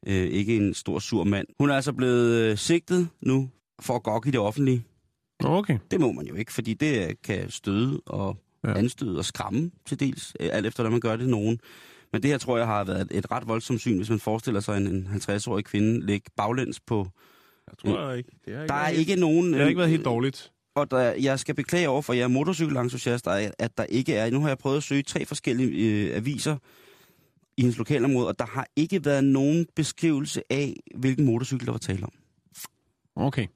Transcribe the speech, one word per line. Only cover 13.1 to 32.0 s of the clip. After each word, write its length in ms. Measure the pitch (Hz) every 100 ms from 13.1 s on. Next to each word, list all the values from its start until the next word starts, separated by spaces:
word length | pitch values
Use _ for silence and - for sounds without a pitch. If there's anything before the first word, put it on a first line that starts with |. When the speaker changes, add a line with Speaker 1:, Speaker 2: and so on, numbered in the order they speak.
Speaker 1:
et 200 | - 95
ret 180 | 113 113
voldsomt 320 | 113 - 117
syn, 160 | - 98
hvis 140 | 104
man 80 | 110
forestiller 420 | 110 110 123 101
sig 160 | 101 101
en, 100 | 98
en 200 | 95 92
halvtreds-årig 580 | 101 - 101 110 101
kvinde 420 | 101 104 107 117 98
ligge 240 | 101 - -
baglæns 440 | 104 123 127 -
på 280 | - 110 92 - _ _ _ _ -
Speaker 2:
Jeg 100 | - 104
tror 180 | 104 143
ikke. 180 | 123 127 _
Det 100 | -
har 80 | 113
ikke 60 | 156
Speaker 1:
Der 60 |
er 100 | 143 151
Speaker 2:
været 120 | 160
Speaker 1:
ikke 120 | 160
Speaker 2:
helt, 100 | 185
Speaker 1:
nogen, 320 | 170 160 175
Speaker 2:
det 80 | 139
har 60 | 143
ikke 60 |
Speaker 1:
øh, 60 | 165
Speaker 2:
været 120 | 170
helt 140 | 160
dårligt. 480 | 131 117 135 131 - _ _
Speaker 1:
Og 160 | - 143
der, 80 | 131 123 78
jeg 200 | 135 135
skal 140 | -
beklage 340 | 147 135 175 160
over 140 | 135
for 100 | 147
jer 160 | 123 123
motocykelentusiaster, 1000 | 127 156 170 160 135 123 123 127 120 -
at, 240 | 98 104 -
at 200 | 113 -
der 60 |
ikke 300 | 110 117 131
er... 160 | 113 113
Nu 100 | 131
har 80 | 151
jeg 100 | 135
prøvet 180 | 139 139
at 60 |
søge 200 | - 143
tre 220 | 135 165 135
forskellige, 640 | 147 - 123 127 76 110 107 95
øh, 60 | 67
aviser 400 | 117 143 143 147 _ - - - _ _ _ _ _ -
i 40 |
hendes 160 | 123 117
lokalområde, 500 | 131 147 135 127 98
og 100 | 101
der 80 | 117
har 200 | 131 - -
ikke 280 | 156 190
været 200 | 147 139
nogen 420 | 139 135 139 165 170 -
beskrivelse 680 | 156 - 165 143 147 - -
af, 260 | 135 139 - - -
hvilken 280 | 131 131
motorcykel, 420 | 143 117 131 131 120
der 60 |
var 60 | 117
tale 260 | - 95